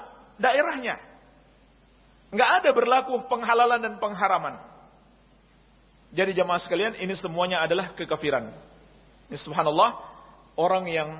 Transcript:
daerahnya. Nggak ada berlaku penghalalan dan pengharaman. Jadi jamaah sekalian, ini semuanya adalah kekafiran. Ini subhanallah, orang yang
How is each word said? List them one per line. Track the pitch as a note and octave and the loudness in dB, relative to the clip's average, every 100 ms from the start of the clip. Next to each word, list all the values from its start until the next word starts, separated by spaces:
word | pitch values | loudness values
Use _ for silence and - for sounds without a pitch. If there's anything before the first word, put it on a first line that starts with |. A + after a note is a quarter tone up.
| - - - - | -16 -20 -20 -2
daerahnya. | B3+ C4+ E4 C#4+ A#3 C3 - - - _ _ _ _ _ _ _ _ _ _ | 2 2 0 -4 -8 -10 -14 -20 -20 _ _ _ _ _ _ _ _ _ _
Nggak | G3+ B3 F4+ | 2 4 4
ada | D#4+ | 4
berlaku | A#3+ A#3 C4 C4 B3 - | 4 4 2 2 -6 -4
penghalalan | A#3+ A3+ A#3 A#3+ A#3+ | -2 2 4 4 2
dan | A3 G#3 | -2 -6
pengharaman. | G#3 F#3+ G3 F3+ D3 - - - - _ _ _ _ _ _ _ _ _ _ _ _ | -6 2 4 4 0 -10 -16 -20 -20 _ _ _ _ _ _ _ _ _ _ _ _
Jadi | D#3 F#3+ | -2 0
jamaah | F3+ F3 F3 | 0 0 -2
sekalian, | - F3 A3 - | -2 -2 -2 -4
ini | F#3 | -6
semuanya | F#3+ F3+ E3 F3+ F3+ | -6 -6 -2 -2 0
adalah | D#3+ F3 F3+ | 0 -2 -2
kekafiran. | - E3+ D#3 D3+ C3 A2 - - - _ _ _ _ - | -10 -6 -4 -2 -2 -4 -14 -20 -20 _ _ _ _ -16
Ini | D3 | -14
subhanallah, | D#3 D#3 D#3+ D#3 A3+ - - - - - _ - | -6 -2 2 4 2 0 -14 -20 -20 -20 _ -2
orang | F3 F#3+ F3+ | 0 0 -2
yang | D#3+ D3+ | -4 -4